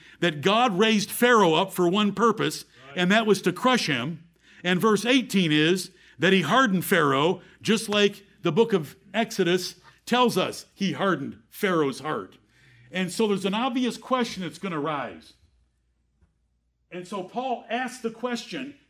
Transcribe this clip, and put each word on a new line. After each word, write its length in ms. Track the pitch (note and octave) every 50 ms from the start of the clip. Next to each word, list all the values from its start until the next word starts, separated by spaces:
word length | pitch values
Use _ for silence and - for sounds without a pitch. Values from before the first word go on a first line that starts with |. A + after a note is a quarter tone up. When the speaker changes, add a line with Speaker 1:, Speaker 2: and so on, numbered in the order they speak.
| - - - _
Speaker 1:
that 220 | - F3 D#3+ D3
God 360 | C3 F#3+ G3+ A3+ B3 B3+ F#3+ F3
raised 320 | A3 A3 A3 G#3 G3 -
Pharaoh 460 | - - A#3 A#3+ B3 A3 G3+ E3+ D#3
up 160 | D#3+ G3 F#3+
for 160 | - - F3+ E3+
one 260 | F3+ G#3 G#3+ G3+ G3
purpose, 520 | F#3+ A3 A#3 G#3 D3+ D3 D3+ D#3 - - - _ - - -
Speaker 2:
Right. 100 | - F3+
Speaker 1:
and 140 | F3+ F3+
that 140 | G3+ A3 A3+
was 160 | G#3+ G3+ G3+ -
to 100 | F#3 F3
crush 340 | - - B3+ B3+ A3+ - -
him. 360 | D3 B2 A#2+ D3 E3+ - - _ _ _ _ _ - - -
And 160 | F3 F3+ F3
verse 240 | F#3+ A3+ G#3+ G3+ G#3
eighteen 480 | A#3+ C4 C#4 A3+ - - G3 F3+ D#3+
is 380 | D3+ D3+ D#3 D#3+ F#3 F#3 F#3 - - _ _ - _ -
that 120 | C3 F3+
he 100 | F#3+ F#3+
hardened 440 | E3 C#3 G3 B3 C4 A#3+ F#3+ F3+ D3+
Pharaoh, 560 | - G3+ F3 D#3 C#3+ C3+ C3+ D3 E3 F#3+ - - - - _
just 280 | - - G#3+ G#3+ A3 -
like 340 | G#3 G#3 G#3 G3+ G3+ - - _ _ _ -
the 80 | F3
book 200 | D#3 F3+ A3+ A3+
of 240 | G#3 F#3 D3+ - - - _ - -
Exodus 600 | G#3+ A#3 A3+ - - F#3 E3+ F3 F#3 F3+ - - - _ - _ _ _
tells 320 | - A#3 B3 B3+ A#3 - F#3
us 300 | E3+ B2+ G#2+ - - - _
he 160 | _ G3+ F#3
hardened 480 | C#3+ C3 F3 G3 F3 C#3+ C#3 A#2+ G#2 - _ _
Pharaoh's 520 | - - - G3 F3+ E3 D3+ C3+ C3 -
heart. 360 | C3 D#3 D3 A#2+ F#2+ F2+ - _ _ _ _ _ _ _ _ _ _ _
And 200 | - F3+ F#3 E3+
so 160 | - - A3+ G#3+
there's 180 | G3+ F#3+ G3
an 100 | G3 F#3+
obvious 420 | G#3+ A#3+ C4+ A#3+ C4 B3 A#3 G#3+ -
question 460 | - - B3+ B3+ A#3+ A#3 - F#3 F#3
that's 160 | D#3+ D#3 -
gonna 200 | - G3 E3+ D3+
rise. 540 | C#3+ D#3+ D3+ C#3 B2+ A2 F2+ D#2 - - _ _ _ _ _ _ _ _ _ _ _ _ _ _ _ _ _ _ _ _ _ _ _ _ _ _ _ _ _ _ _ _
And 160 | D#3+ F3+ F3 -
so 160 | G#3+ G3 F3
Paul 420 | - - A3+ B3+ C4 A#3+ A#3 - -
asked 360 | - A#3+ C4 B3 - - -
the 80 | A3+
question 640 | A3+ - - B3 A#3+ A#3 - - F3 D3 B2+ C#3+ - - _ _